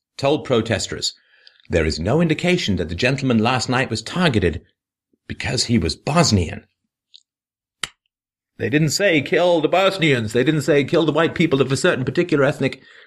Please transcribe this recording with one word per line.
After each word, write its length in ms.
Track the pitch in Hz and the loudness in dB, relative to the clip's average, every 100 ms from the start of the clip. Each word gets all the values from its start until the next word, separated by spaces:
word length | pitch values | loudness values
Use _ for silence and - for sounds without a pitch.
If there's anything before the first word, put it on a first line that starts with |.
| _ - | _ -4
told 280 | 139 151 | -2 0
protesters, 720 | 151 120 117 95 - 76 - - _ _ - _ - | 0 -2 0 -2 -4 -6 -8 -10 _ _ -20 _ -2
"There 160 | 85 | 0
is 140 | 78 76 | 0 -2
no 220 | 90 156 | -2 0
indication 560 | 165 156 175 175 - 90 | 0 0 0 0 0 -2
that 120 | 82 | -4
the 60 | |
gentleman 440 | 85 123 135 135 113 | -2 -2 0 0 2
last 300 | 113 127 - | 2 0 -2
night 220 | 127 127 | -2 -2
was 120 | 113 | -6
targeted 600 | - 180 175 107 87 80 - _ _ _ _ _ - | -6 -2 0 2 0 -2 -12 _ _ _ _ _ -14
because 380 | - - 127 | -10 -6 -4
he 140 | - 117 | 0 0
was 180 | 82 - | 0 -4
Bosnian." 720 | 131 165 131 101 82 - - _ _ _ _ - _ _ _ _ _ _ - _ _ _ _ _ _ - | -2 0 2 2 -2 -8 -18 _ _ _ _ -20 _ _ _ _ _ _ -14 _ _ _ _ _ _ -8
They 100 | 107 | -2
didn't 220 | 151 156 | 0 0
say, 320 | - 202 156 | 2 2 2
"Kill 380 | - 165 180 170 | 2 2 2 2
the 80 | 147 | 2
Bosnians." 640 | 175 190 190 156 123 107 | 2 2 2 2 2 0
They 120 | 120 | 0
didn't 180 | 156 156 | 2 0
say, 220 | 147 147 | 2 2
"Kill 220 | 135 165 156 | 2 0 2
the 60 | |
white 220 | 143 165 | 0 0
people 260 | - 160 139 | 0 2 2
of 120 | 127 | 0
a 40 | 135 | 0
certain 280 | 180 127 | 0 0
particular 400 | 120 175 175 143 | -2 -2 0 2
ethnic 380 | 135 - 131 - - - | 2 0 -4 -6 -20 -20